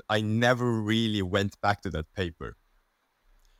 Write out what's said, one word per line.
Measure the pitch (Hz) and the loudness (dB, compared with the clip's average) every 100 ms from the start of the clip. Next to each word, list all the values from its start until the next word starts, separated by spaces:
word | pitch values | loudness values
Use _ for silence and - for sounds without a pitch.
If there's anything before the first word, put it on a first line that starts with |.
| - | -2
I | 107 | 0
never | 107 110 120 123 123 113 | 0 2 4 4 0 0
really | 104 110 113 104 | 0 0 0 -2
went | 92 98 98 - | 0 0 -2 -2
back | 101 104 | -2 -2
to | 95 | -4
that | 80 78 | -6 -8
paper. | - 90 - 62 - _ _ _ _ _ _ _ _ _ _ | -6 -8 -8 -14 -16 _ _ _ _ _ _ _ _ _ _